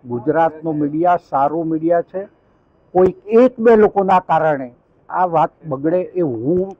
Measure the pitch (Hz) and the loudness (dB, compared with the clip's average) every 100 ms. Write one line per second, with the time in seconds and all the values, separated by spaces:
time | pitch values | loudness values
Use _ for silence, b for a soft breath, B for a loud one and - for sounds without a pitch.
0 | 127 120 127 151 160 156 160 151 147 151 | -8 -8 -4 0 0 -2 -6 -4 -4 -2
1 | 175 175 _ 143 143 156 160 160 160 170 | 0 0 _ -2 -2 -2 -4 -4 0 -2
2 | 170 185 196 _ _ _ _ _ _ 180 | -2 -10 -14 _ _ _ _ _ _ 2
3 | 185 180 202 226 254 254 226 220 208 - | 2 0 0 4 4 4 4 6 4 2
4 | 190 185 - 160 156 147 127 123 _ _ | 0 0 0 0 0 -2 -6 -14 _ _
5 | _ 165 180 165 160 _ 160 135 147 180 | _ -4 0 0 -2 _ -10 -4 -2 -2
6 | 180 185 165 113 123 180 190 196 | -4 -4 -4 -4 -2 -2 -4 -10